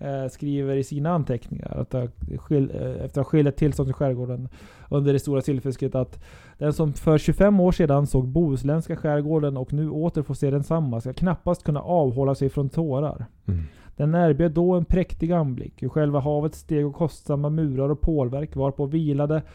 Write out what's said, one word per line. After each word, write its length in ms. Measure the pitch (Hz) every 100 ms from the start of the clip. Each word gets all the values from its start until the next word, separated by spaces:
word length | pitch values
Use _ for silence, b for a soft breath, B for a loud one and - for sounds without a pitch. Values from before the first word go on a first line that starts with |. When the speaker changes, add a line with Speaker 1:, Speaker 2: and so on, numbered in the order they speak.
Speaker 1:
eh, 280 | 143 135 131
skriver 480 | - 147 143 135 135
i 80 |
sina 260 | 131 143 156
anteckningar 680 | 175 131 120 - - - -
att 100 | 123
det 80 | 127
har 100 | 123 - - 135
skil-, 320 | - 147 135
eh, 160 | - 127
efter 140 | 127
att 120 | 135 143
ha 80 |
skildrat 320 | 131 160 143 139
tillstånd 340 | 151 - 135
i 20 |
skärgården 560 | 131 139 123 123 123 127 B B B B
under 240 | 143 139
det 60 | 139
stora 220 | 147 135
sillfisket, 520 | 127 135 135 131 135
att 280 | 131 127 - B B B -
den 140 | 147
som 200 | 147 156
för 260 | 135 165 151
tjugofem 420 | - 156 202 202
år 120 | 180
sedan 340 | - 160 139 143
såg 220 | 131 127
bohuslänska 680 | 147 165 131 135 160 160 160
skärgården 600 | 160 147 147 160 147 135
och 160 | 127
nu 180 | 147 156
åter 320 | 151 170 160
får 120 | 143
se 160 | 135 143
densamma 500 | 139 139 165 143 117
ska 120 | 127
knappast 520 | 127 180 160 - 175
kunna 160 | - 147
avhålla 540 | - 175 139 123 139
sig 140 | 135 139
från 200 | 147 139
tårar. 580 | - 165 131 151 - 117 _ -
Speaker 2:
Mm. 140 | 87 78 B B -
Speaker 1:
Den 180 | 147
erbjöd 380 | 170 170 143 170
då 220 | 156 180
en 100 | 180
präktig 480 | 165 185 170 - 165
anblick, 500 | 175 143 123 - -
hur 60 | 131
själva 320 | 156 147 143
havet 340 | 143 147 156
steg 320 | - - 151 147
och 80 |
kostsamma 560 | 139 165 - - 143 147
murar 380 | 156 156 131 139
och 120 | 151
pålverk, 560 | - 156 123 135 156 135
varpå 300 | 139 135 139
vilade 560 | 160 151 139 147 156 B